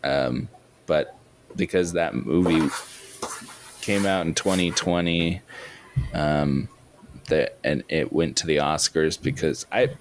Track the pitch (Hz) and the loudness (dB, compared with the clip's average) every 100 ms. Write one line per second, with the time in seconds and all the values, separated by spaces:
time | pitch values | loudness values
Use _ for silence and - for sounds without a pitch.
0 | 67 69 64 62 - - - _ - 78 | 2 2 2 -2 -6 -12 -20 _ 0 0
1 | - - - _ - - 92 92 87 85 | 0 -8 -20 _ -16 -4 0 2 2 0
2 | 82 62 64 82 90 80 73 - - - | 0 -2 2 4 4 4 2 -2 -10 -16
3 | - - - - - - - - - 101 | -18 -12 -10 -10 -14 -18 -18 -10 0 2
4 | 98 95 82 80 98 92 87 80 - 87 | 2 2 0 0 2 2 2 0 0 0
5 | 87 85 85 87 - - - - - - | 2 2 2 -2 -8 -18 -16 -18 -6 -4
6 | - 78 76 73 73 69 - - - - | -4 -2 2 2 2 0 -4 -12 -20 -20
7 | - - - - - - - 73 - 80 | -20 -18 0 0 0 -2 -2 -2 0 -2
8 | 69 - 80 - 82 73 71 78 - 80 | 0 0 0 0 0 2 2 0 0 2
9 | 78 - - 67 80 - - 110 127 - | 2 0 -4 0 -2 -2 -4 0 0 -2